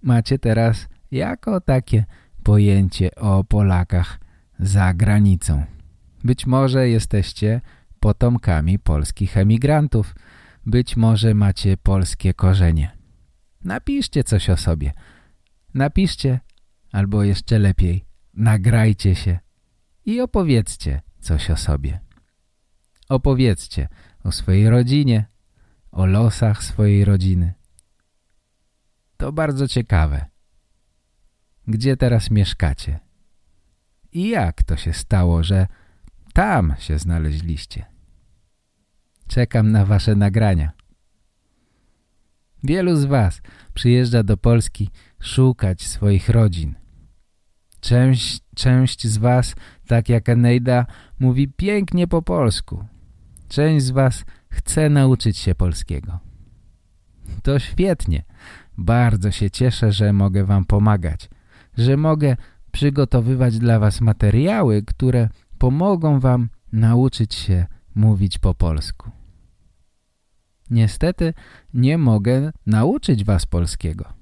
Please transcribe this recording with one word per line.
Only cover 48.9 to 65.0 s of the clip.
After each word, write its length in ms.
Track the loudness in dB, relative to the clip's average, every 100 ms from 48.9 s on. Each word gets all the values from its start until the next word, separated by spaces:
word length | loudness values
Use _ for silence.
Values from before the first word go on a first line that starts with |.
| -2 -4
z 100 | 0
was, 380 | 2 2 0 -6 -18 _ -2
tak 220 | -2 2
jak 200 | 0 2
Eneida, 560 | 2 4 2 2 0 -2 -8 -20 -2
mówi 280 | 0 0 -2
pięknie 600 | -2 -2 -2 -2 -2 0
po 140 | -2
polsku. 640 | -2 0 0 -2 -6 -12 -14 -18 -20 -20 -20 -20 -10
Część 380 | -2 0 2 0
z 60 |
was 340 | 2 0 0 -10 -20 _
chce 400 | -8 -4 -2 2
nauczyć 480 | 4 4 2 0 -2
się 180 | -2 0
polskiego. 640 | -2 -2 -6 -8 -8 -14 -14 -20 -20 _ _ _ _ _ _ _ -14 -6
To 160 | -2 -2
świetnie. 640 | -2 -2 0 0 -2 -4 -6 -18 -20 -20 -20 -8
Bardzo 540 | 0 2 2 2 -2
się 200 | -2 -4
cieszę, 400 | 0 -2 2 0
że 220 | 2 2
mogę 300 | 2 2 0
wam 220 | 0 0 2
pomagać – 640 | 2 2 0 -2 -8 -12 -20 _ _ _ -2
że 200 | 0 2
mogę 400 | 0 0 0 -2 -6 _ -12
przygotowywać 880 | -2 -2 0 0 0 0 0 0 0
dla 200 | 2 2
was 220 | 2 2
materiały, 800 | 0 2 2 2 2 0 0 0
które 460 | -2 -2